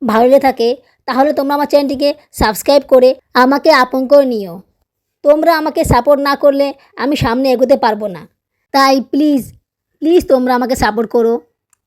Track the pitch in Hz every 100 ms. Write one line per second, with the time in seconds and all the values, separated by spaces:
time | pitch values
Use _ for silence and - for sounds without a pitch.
0 | 240 214 247 269 269 254 233 254 _ _
1 | - 247 294 294 277 285 285 285 277 269
2 | 285 285 _ - - 202 - 277 269 262
3 | 254 262 _ 247 254 277 330 285 254 262
4 | 254 285 262 220 190 180 - _ _ _
5 | _ _ 285 302 330 320 311 339 302 240
6 | 269 285 285 - 294 277 277 277 _ -
7 | 262 302 240 240 269 240 247 262 240 214
8 | 208 175 - _ _ _ _ 277 269 269
9 | 262 277 302 277 - - _ _ _ _
10 | 311 349 - 262 254 247 247 262 226 214
11 | 226 240 226 233 - _ _ _